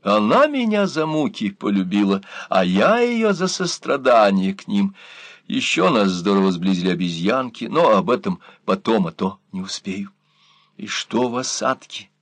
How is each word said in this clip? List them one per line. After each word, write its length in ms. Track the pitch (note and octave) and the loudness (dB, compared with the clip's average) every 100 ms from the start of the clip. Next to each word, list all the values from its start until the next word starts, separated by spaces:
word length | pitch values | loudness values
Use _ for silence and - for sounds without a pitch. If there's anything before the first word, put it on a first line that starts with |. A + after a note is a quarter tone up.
| G2 | 2
Она 400 | G#2+ G#2 A3 D4+ | 2 4 4 4
меня 400 | C#4+ A#3 G#3 G3 | 2 -2 0 0
за 220 | D3+ D#3 | -2 -2
муки 420 | D#3 C3+ - G#2 | 0 -2 -2 -6
полюбила, 720 | G2 G#2 G2+ F#2 G2+ G2+ G2 - - - | -4 -2 -2 0 0 2 0 -4 -18 -2
а 160 | - | 0
я 360 | F#2 F#2 C#3 A3+ | 2 2 4 4
ее 340 | A#3+ A#3 A3 | 2 2 0
за 140 | F3+ F#3 | 0 -2
сострадание 1040 | - E3+ - - C#3 C3 A#2 G2+ G2 F#2+ | -4 -6 -6 -4 0 4 6 6 4 0
к 140 | G2 - | -4 -4
ним. 260 | G2+ G2 - - - - - _ | 0 0 -4 -20 -20 -20 -20 _
Еще 420 | C3 - D#3+ F#3 | -4 -2 2 2
нас 200 | B2+ G2 | 4 2
здорово 420 | F2+ F2+ G2 F#2+ | 0 0 2 2
сблизили 400 | F2+ F#2 F#2+ F2+ | 0 0 0 0
обезьянки, 760 | F2+ F2+ E2 F2+ B2+ B2+ - A2+ | -2 -4 -2 -2 -2 -4 -10 -4
но 240 | D3+ E3 | 0 4
об 220 | G#2 F2+ | 2 2
этом 280 | A#2+ G2 F2+ - - - | -2 -2 -8 -10 -18 -4
потом, 420 | F#2+ - A2 E2+ | -4 0 0 0
а 40 | |
то 280 | - F#2+ - _ | -4 -6 -6 _
не 100 | F#2+ | -12
успею. 500 | F#2 - - G2 G2 _ _ _ _ _ _ _ | -10 -12 -10 -10 -12 _ _ _ _ _ _ _
И 80 | G#2 | -10
что 420 | - - A2 B2 | -10 -4 -2 -2
в 100 | A#2+ | -4
осадке? 760 | B2+ - G#2+ C3 - - - _ | -6 -4 -4 -4 -10 -18 -20 _